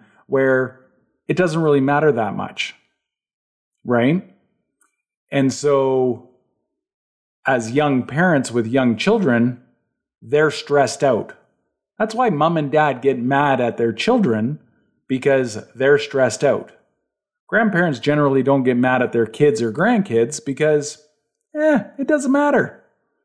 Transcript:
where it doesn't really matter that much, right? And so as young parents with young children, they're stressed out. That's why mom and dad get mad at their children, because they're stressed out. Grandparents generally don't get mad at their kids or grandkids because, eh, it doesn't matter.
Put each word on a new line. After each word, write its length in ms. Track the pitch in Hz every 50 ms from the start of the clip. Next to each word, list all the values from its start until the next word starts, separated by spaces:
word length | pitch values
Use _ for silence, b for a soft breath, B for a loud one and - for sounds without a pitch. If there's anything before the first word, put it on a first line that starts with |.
| b b b b b -
where 580 | 135 135 135 135 131 131 131 120 - - _ _ _ _ _ _ _ _ _ -
it 80 | 147
doesn't 260 | 156 185 170 156 165
really 200 | 160 151 143 139
matter 300 | 135 139 143 147 156 151
that 240 | 131 117 107 101 95
much, 400 | 95 95 - - - - - - _ _ _ _ _ _ _ _ _ _ _ _ _ _ _ _ _ _ _ _ _ -
right? 400 | 113 123 117 117 131 160 190 - - _ _ _ _ _ _ _ _ _ _ _ _ _ _ _ _ _ _ _ _
And 200 | - 139 135 135
so 800 | 127 - 143 147 143 135 135 131 131 131 127 127 120 101 - - _ _ _ _ _ _ _ _ _ _ _ _ _ _ _ _ _ _ _ _ _ _ -
as 260 | 131 135 123 113 110
young 340 | 120 143 151 147 135 127 117
parents 460 | - 127 151 180 185 165 139 123 -
with 160 | 113 120 110 113
young 280 | 120 135 127 120 110
children, 680 | 107 - 190 226 226 190 139 120 117 117 123 123 - - _ _ _ _ _ _ _ _ _ _ _
they're 300 | - 113 135 147 156 151
stressed 520 | 143 - - - 143 143 135 120 - - 147
out. 300 | 139 120 101 - - - - _ _ _ _ _ _ _ _ _ _ _ -
That's 180 | 214 214 220
why 140 | 226 254 226
mom 260 | 165 143 151 165 170
and 160 | 160 147 135
dad 300 | 127 151 156 147 127 120
get 160 | 120 135 131 123
mad 420 | 117 127 139 139 147 143 135 123
at 180 | 123 117 107 -
their 140 | 117 117
children, 680 | 113 - - 214 247 247 196 131 110 107 110 123 151 - - _ _ _ _ _ _ _ _ -
because 500 | 135 127 - 143 135 135 127 117 104 107 - - -
they're 240 | 117 131 139 147 143
stressed 460 | 143 - - 135 131 120 - - 147
out. 280 | 135 113 90 - - - _ _ _ _ _ _ _ _ _ _ _ _ _ _ -
Grandparents 520 | 180 208 233 214 175 170 180 170 139 117
generally 440 | - 147 147 147 147 139 135 135 127
don't 200 | 139 139 139 127
get 140 | 127 123 120
mad 240 | 123 127 127 127
at 100 | 127 113
their 140 | - 117 113
kids 360 | 110 - - 113 110 104 110
or 100 | 117 113
grandkids 720 | 104 135 175 233 247 214 190 - 113 113 117 120 - - -
because, 600 | 143 131 127 151 156 151 147 139 - - - _ _ _ _ _ _ _ _ _ _ -
eh, 280 | 302 302 311 294 220 202 - - -
it 100 | 277 -
doesn't 240 | 302 294 277 269
matter. 520 | 269 285 294 294 277 220 127 - - - _ _ _ _ _ _ _ _ _